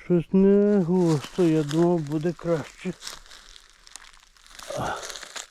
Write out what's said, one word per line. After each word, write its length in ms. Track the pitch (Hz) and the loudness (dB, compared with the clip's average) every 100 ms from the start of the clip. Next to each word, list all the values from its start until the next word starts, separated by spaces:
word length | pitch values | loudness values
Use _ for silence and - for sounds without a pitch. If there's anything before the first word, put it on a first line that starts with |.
| - | -2
щось 280 | 180 156 | -2 2
не 500 | 190 196 202 208 208 | 4 6 6 4 2
густо, 600 | 165 185 175 156 - - | 2 2 2 2 -2 0
я 200 | 175 156 | 2 2
думав, 360 | 147 156 170 175 | 0 2 2 2
буде 340 | 147 156 160 | -2 -4 -4
краще. 600 | 165 170 165 - - 185 - - - - - - - - _ - - - - - _ - - - - - - - - - - - | -6 -4 -4 -4 -12 -12 -10 -14 -16 -20 -20 -20 -20 -20 _ -20 -20 -20 -20 -20 _ -20 -20 -12 -8 -6 -8 -10 -14 -14 -16 -16